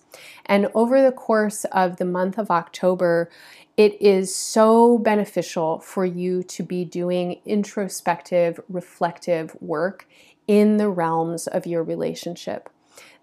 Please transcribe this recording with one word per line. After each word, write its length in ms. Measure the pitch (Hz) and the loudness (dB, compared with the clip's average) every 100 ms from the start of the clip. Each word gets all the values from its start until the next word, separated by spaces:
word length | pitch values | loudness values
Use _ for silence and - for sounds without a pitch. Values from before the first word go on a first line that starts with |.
| _ - - - - | _ -20 -20 -16 0
And 220 | 202 202 | 0 2
over 280 | 220 233 269 | 0 2 4
the 100 | 269 | 4
course 520 | 254 - 220 214 208 - | 2 0 0 0 -4 -4
of 320 | 190 185 180 | 0 0 0
the 80 | 180 | -4
month 320 | 180 190 190 | -2 -2 -4
of 120 | 202 | -2
October, 760 | 170 170 - 185 185 175 170 170 - - - - - | -2 -2 -2 0 2 2 0 -2 -8 -20 -20 -6 2
it 240 | 214 - | 4 4
is 340 | 202 190 190 | 4 4 0
so 600 | - - 226 220 226 233 240 | -6 -2 4 6 8 6 4
beneficial 840 | 214 208 202 - 170 - 160 160 | 2 0 0 -4 -6 -4 -4 -4
for 260 | - - 185 | -6 -4 -4
you 360 | 175 180 180 | -2 -2 -4
to 180 | 180 - | -4 -10
be 240 | 175 180 170 | -8 -6 -6
doing 520 | 175 175 180 180 - | -6 -2 -2 -2 -6
introspective, 1160 | - 208 202 - 190 - - 170 - 180 170 170 - | -4 -2 -2 -4 -6 -4 -4 -4 -2 0 0 -2 -10
reflective 840 | 180 175 _ 170 170 - 165 160 - | -12 -12 _ -6 -4 -4 -4 -4 -12
work 480 | 175 151 180 196 _ _ _ _ - | -8 -4 -4 -6 _ _ _ _ 0
in 300 | 208 208 208 | 4 4 4
the 100 | 208 | 0
realms 580 | 180 165 165 165 165 - | 0 0 0 -2 -4 -6
of 180 | 185 175 | -6 -4
your 160 | 170 | -4
relationship. 880 | 165 165 165 165 175 175 - - - - _ - - _ | -4 -4 -6 -6 -10 -10 -10 -10 -12 -20 _ -20 -20 _